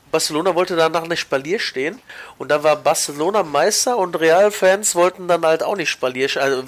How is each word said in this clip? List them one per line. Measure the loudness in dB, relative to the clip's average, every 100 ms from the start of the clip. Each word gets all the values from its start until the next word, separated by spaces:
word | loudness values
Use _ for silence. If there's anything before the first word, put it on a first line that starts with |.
| _
Barcelona | -4 -2 0 0 0
wollte | 0 2
danach | 0 0 -4
nicht | -6
Spalier | -4 -4 -2 -4
stehen | -4 -4 -6 -8 -16 -20 -20 -16
und | -2
da | 0
war | 2 2
Barcelona | 2 0 -2 -2 0 0
Meister | 0 2 2 2 0 0
und | -2 0
Real-Fans | 4 6 4 4 2 2 0 2
wollten | 2 0 -2
dann | 0 2
halt | 0
auch | 0 -4
nicht | -4
Spalier | -4 -4 -2 -4
sch-, | -2
also | -2 -2